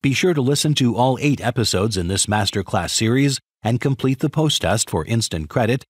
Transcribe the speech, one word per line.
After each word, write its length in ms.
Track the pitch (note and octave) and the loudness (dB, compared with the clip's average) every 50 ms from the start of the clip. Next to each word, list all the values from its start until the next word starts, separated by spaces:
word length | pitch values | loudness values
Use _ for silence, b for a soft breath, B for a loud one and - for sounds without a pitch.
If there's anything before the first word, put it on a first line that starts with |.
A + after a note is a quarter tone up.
| - | 0
Be 100 | C#3 C3 | 0 0
sure 220 | - - F#3 F3 | 2 2 2 2
to 60 | D3 | 2
listen 340 | B2+ B2+ D3 C#3+ - D#3 D3+ | 2 0 0 0 2 0 2
to 220 | - C3+ A#2+ A2 | 2 2 0 2
all 220 | - B2 C3 C3 - | 2 2 2 2 0
eight 200 | - D3 C#3 - | 0 -2 -2 0
episodes 560 | - A#2 A#2 - A2+ - - F#2 F#2+ A2+ G#2+ | -2 -4 -2 0 -2 0 0 0 0 0 -2
in 120 | F#2+ F2 E2+ | -2 -2 -2
this 180 | G2 G2 - | 0 -2 0
masterclass 640 | - G2+ G#2+ G#2 F#2+ - G#2 F#2 - - G2 E2+ - | 0 0 0 0 0 -2 -4 -6 -2 -4 -4 -2 -2
series 500 | - - A2+ A2 A#2+ C3+ C#3 C#3+ C3+ - _ _ _ _ - | -2 0 0 2 2 2 2 2 0 -4 _ _ _ _ -2
and 180 | A2 B2 A#2+ | 0 0 2
complete 400 | - C#3+ C3+ - - C3 C3+ - | 0 0 -2 0 0 0 0 0
the 100 | - D3+ | -2 -2
post-test 580 | - D#3+ D#3 D3+ C#3+ - - E2 G2 A2+ - - | 0 2 0 2 0 0 0 0 0 0 0 -2
for 160 | - F2 D#2 | -2 -4 -2
instant 420 | - A2+ A#2 A2+ - - E2+ D#2 D2+ | 0 -2 -2 0 -2 -4 -4 -6 -4
credit 360 | - C3 A#2 G#2+ B2 C#3 - _ | -2 0 0 2 0 -2 -4 _